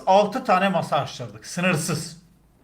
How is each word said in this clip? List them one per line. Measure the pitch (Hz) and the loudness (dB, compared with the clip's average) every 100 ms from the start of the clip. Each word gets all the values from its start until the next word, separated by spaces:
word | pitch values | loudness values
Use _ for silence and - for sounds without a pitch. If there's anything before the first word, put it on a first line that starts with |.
| - | 4
altı | 196 202 262 | 4 4 0
tane | - 185 196 | 2 2 2
masa | 165 - 156 | 0 0 -2
açtırdık. | 123 - 117 104 - | -2 -8 -12 -14 -12
Sınırsız. | 175 180 156 - 147 - - - _ _ _ | -2 0 0 -2 -4 -6 -16 -20 _ _ _